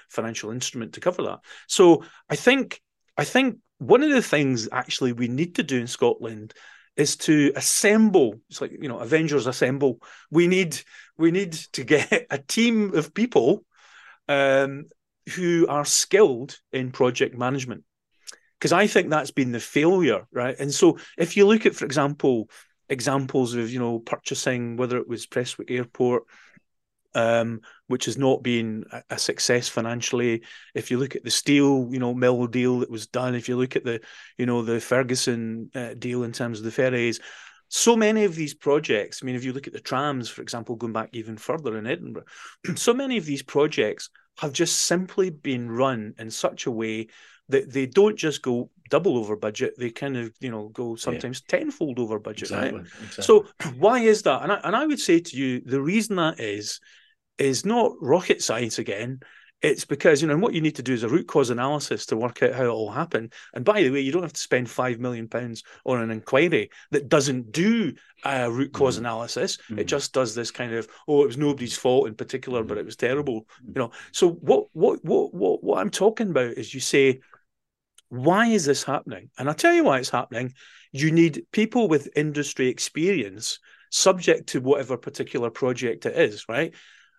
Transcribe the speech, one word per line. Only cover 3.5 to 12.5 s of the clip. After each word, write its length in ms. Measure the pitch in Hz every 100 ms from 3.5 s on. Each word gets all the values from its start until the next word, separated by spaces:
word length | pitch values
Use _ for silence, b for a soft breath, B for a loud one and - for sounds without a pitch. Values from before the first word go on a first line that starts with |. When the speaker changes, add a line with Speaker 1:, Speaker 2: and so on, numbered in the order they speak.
| - _ -
Speaker 1:
one 240 | 120 240
of 80 | 302
the 120 | 269
things 440 | - 151 139 123 110
actually 420 | 127 127 - 131
we 140 | 117 120
need 280 | 127 175 175
to 80 |
do 160 | 165 127
in 80 | 120
Scotland 640 | - 123 - 117 110 107 B B B B -
is 200 | 147 -
to 380 | - 151 139 -
assemble, 800 | - - 208 220 220 185 123 107 _
it's 100 | -
like, 100 | 127
you 180 | - 147
know, 100 | 117
Avengers 480 | 113 160 160 143 120
Assemble. 540 | 123 127 135 139 120 B B _
We 160 | 160 175
need, 300 | 185 180 143 B B B -
we 140 | 165
need 220 | 180 196
to 300 | 160 - - 120
get 260 | 147 -
<laughs> 200 | 196 -
a 60 | 143
team 540 | -